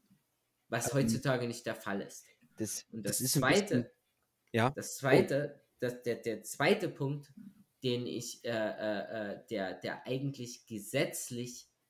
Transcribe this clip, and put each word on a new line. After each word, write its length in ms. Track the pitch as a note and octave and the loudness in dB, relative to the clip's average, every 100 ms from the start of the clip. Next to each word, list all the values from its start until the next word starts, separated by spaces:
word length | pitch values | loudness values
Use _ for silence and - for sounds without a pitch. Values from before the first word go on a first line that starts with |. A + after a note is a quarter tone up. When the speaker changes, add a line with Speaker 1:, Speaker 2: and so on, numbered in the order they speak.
| _ _ _ _ _ _ _ | _ _ _ _ _ _ _
Speaker 1:
was 240 | A#2+ A#2+ | -2 0
Speaker 2:
Ähm, 40 | C3+ | 2
Speaker 1:
heutzutage 520 | A2+ A2+ C#3+ B2+ A#2+ | 2 2 2 2 0
nicht 180 | A2+ - | -4 -6
der 100 | A2 | -6
Fall 260 | G#2 G2 | -4 -4
ist. 240 | - - - _ _ - | -4 -12 -20 _ _ -6
Speaker 2:
das, 280 | G#2+ - - | -4 -4 -8
Speaker 1:
Und 140 | A2+ G2+ | -6 -2
Speaker 2:
das 140 | - | 0
Speaker 1:
das 20 | |
Speaker 2:
ist 160 | B2+ D3 | 2 4
ein 20 | |
Speaker 1:
Zweite, 220 | B2+ F#3 | 6 6
Speaker 2:
bisschen, 240 | G3+ B2 A#2 _ _ _ _ _ _ | 6 2 0 _ _ _ _ _ _
ja. 200 | A2 A#2+ | 4 4
Speaker 1:
das 240 | C#3+ - - | 2 -6 -2
Speaker 2:
Oh. 40 | |
Speaker 1:
Zweite, 640 | C3 D3 F#3+ C#3 D3 - _ _ | 6 6 6 2 0 -6 _ _
das, 240 | B2 B2 | -4 -2
der, 120 | A#2+ A2 | -2 -2
der 280 | A#2 A2 | -2 -4
zweite 460 | - - D3 G3+ E3 | -4 2 4 4 2
Punkt, 420 | - C#3 D3 - - - - - _ | -2 -4 -4 -8 -18 -20 -20 -20 _
den 240 | B2+ A#2+ A#2+ | -2 0 -2
ich, 380 | A2 - - | -6 -8 -8
äh, 60 | A#2+ | -4
äh, 840 | A2+ G#2+ - G#2+ G2+ - A2+ G#2 | 0 -2 -2 -2 -2 -4 -6 -6
äh, 80 | F#2+ - | -8 -4
der, 260 | G#2+ F#2 F2+ | -2 -2 -4
der 300 | G#2 - - | -8 -8 -4
eigentlich 600 | C3+ C#3 C3 A#2+ - - | -4 -2 -6 -10 -12 -10
gesetzlich 1040 | A2 - C3 E3+ - - A#2+ B2 - - _ _ | -10 -4 -2 0 -2 -6 -6 -8 -10 -18 _ _